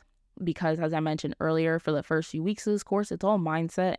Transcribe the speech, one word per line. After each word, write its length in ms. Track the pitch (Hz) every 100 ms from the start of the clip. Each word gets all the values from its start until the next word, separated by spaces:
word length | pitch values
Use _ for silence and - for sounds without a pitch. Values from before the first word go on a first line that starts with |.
| _ _ _ -
Because 380 | 170 - 165 160
as 120 | 160
I 60 | 160
mentioned 380 | 156 156 143 -
earlier, 400 | 160 160 165 165
for 140 | -
the 100 | 147
first 280 | - 160 -
few 120 | 156
weeks 240 | 180 208 214
of 60 |
this 100 | 208
course, 300 | - 196 208
it's 100 | 165
all 160 | 196 208
mindset, 560 | 160 160 165 - 185